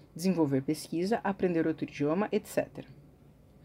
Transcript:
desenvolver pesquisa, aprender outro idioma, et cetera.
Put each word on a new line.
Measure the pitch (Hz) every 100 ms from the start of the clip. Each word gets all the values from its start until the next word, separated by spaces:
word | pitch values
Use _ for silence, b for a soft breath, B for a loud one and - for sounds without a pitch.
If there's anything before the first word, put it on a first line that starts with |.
| b
desenvolver | 165 185 170 151 135
pesquisa, | 135 156 - 160 190 233
aprender | 196 196 185 165 160
outro | 156 143
idioma, | - 143 170 208
et | 202
cetera. | - - - - - - - - - - - -